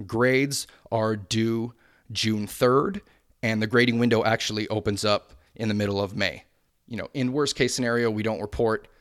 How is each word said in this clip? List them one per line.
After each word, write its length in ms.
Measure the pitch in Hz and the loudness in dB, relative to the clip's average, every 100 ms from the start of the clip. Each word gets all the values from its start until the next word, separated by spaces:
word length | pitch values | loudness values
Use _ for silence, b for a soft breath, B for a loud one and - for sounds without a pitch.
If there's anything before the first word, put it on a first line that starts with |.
| 98 | -4
grades 600 | 113 127 131 143 131 - B B | 0 4 4 2 -2 -8 B B
are 280 | 113 110 110 | -2 0 -2
due 560 | 101 113 113 113 120 - b b b | -2 0 0 0 -4 -10 b b b
June 340 | 107 110 107 104 | -4 -2 -2 -4
third, 540 | - 127 135 175 202 - b b _ | 0 2 4 0 -4 -12 b b _
and 180 | 113 110 | -4 -2
the 60 | 107 | 2
grading 320 | 120 120 117 | 4 4 4
window 240 | 120 110 | 4 4
actually 440 | 110 117 - 107 107 | 2 0 -2 -4 -4
opens 360 | 107 107 104 104 | -2 -2 -2 0
up 280 | 101 - - _ | 0 -2 -20 _
in 140 | - 110 | -6 -2
the 80 | 104 | 0
middle 260 | 104 98 | 0 -2
of 140 | 98 107 | -2 -2
May. 300 | 95 - - _ _ _ - | -4 -4 -16 _ _ _ -12
You 100 | 110 | -10
know, 120 | - | -8
in 200 | 139 127 | -4 -2
worst 220 | 139 143 - | 0 0 0
case 200 | 123 - | 0 0
scenario, 340 | 120 120 117 | 0 0 0
we 140 | 107 | 0
don't 180 | 107 98 | -2 -4
report, 460 | 104 - 113 110 - b | -4 0 0 0 -6 b